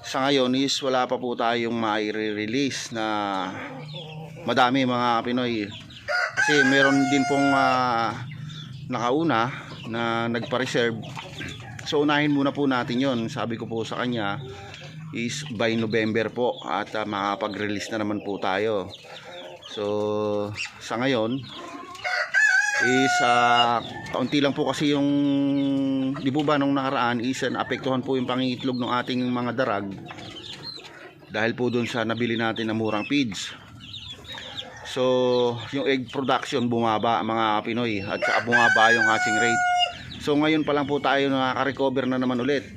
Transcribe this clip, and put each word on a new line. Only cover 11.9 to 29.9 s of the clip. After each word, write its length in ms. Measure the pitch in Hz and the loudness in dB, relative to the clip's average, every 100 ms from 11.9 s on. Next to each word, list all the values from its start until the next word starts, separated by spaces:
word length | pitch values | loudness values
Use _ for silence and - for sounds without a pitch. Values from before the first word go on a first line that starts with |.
| 151 | 0
unahin 320 | 143 147 151 143 | 4 4 4 4
muna 160 | 139 | 2
po 160 | 135 143 | 2 2
natin 320 | 127 120 123 | 2 0 0
yon. 200 | 139 120 117 | 2 0 -2
Sabi 240 | 117 110 113 | -4 -4 -4
ko 160 | 113 | -6
po 160 | 113 110 | -6 -4
sa 160 | - | -4
kanya 400 | 123 120 101 101 - - - - - - - 110 | -2 0 -2 -4 -8 -14 -14 -16 -16 -14 -10 -6
is 320 | 117 - - 107 | -4 -6 -8 -2
by 240 | 117 113 | 0 2
November 480 | 113 113 110 110 107 | 0 0 2 0 -2
po 320 | 113 123 - - | 0 -2 -2 -4
at, 240 | 87 104 110 | -4 -2 -6
ah, 80 | 104 | -4
makapag-release 800 | 101 101 101 104 101 104 101 98 110 | -2 -2 -2 -2 -2 -4 -4 -4 -4
na 80 | |
naman 160 | 104 107 101 | -2 -4 -4
po 80 | 95 | -4
tayo. 480 | 101 95 110 104 92 - - - - 180 - - - | 0 0 0 0 -4 -12 -18 -18 -16 -16 -16 -18 -14
So, 800 | - 104 104 104 104 107 104 104 104 - - | -6 -2 0 0 0 0 -2 -4 -6 -10 -10
sa 160 | - 113 | -8 -2
ngayon 400 | 131 123 110 135 123 - - - - - 719 719 - - - - - - | 0 2 0 -2 -8 -14 -14 -14 -14 -10 -4 -4 0 2 4 4 2 0
is, 320 | 127 127 131 120 | 2 4 4 4
ah, 560 | 123 120 120 120 120 117 - - - | 4 6 6 6 6 2 -2 -10 -6
kaunti 320 | - 123 147 | -2 0 2
lang 80 | 139 | 2
po 160 | 139 131 | 2 0
kasi 240 | 135 151 | 0 2
yung, 160 | 143 143 143 143 139 139 139 139 277 135 135 131 143 | 2 2 2 2 2 2 2 2 0 0 0 -2 -2
di 160 | 135 135 | -2 0
po 80 | |
ba, 160 | 151 147 | 2 2
nung 160 | 139 139 | 4 2
nakaraan 480 | 131 135 120 120 | 0 2 2 2
is, 160 | 117 131 131 | -2 -2 -2
ah, 80 | 117 | -2
naapektuhan 480 | 113 127 131 131 | -2 -2 0 -2
po 160 | 127 135 | 0 -2
yung 80 | 127 | 0
pangingitlog 480 | 123 127 123 131 123 | -2 -2 -2 -4 -2
ng 160 | 117 | 0
ating 320 | 123 123 127 | 0 0 -2
mga 320 | 127 123 123 117 | 0 0 -2 0
darag 320 | 127 101 101 | 0 0 -2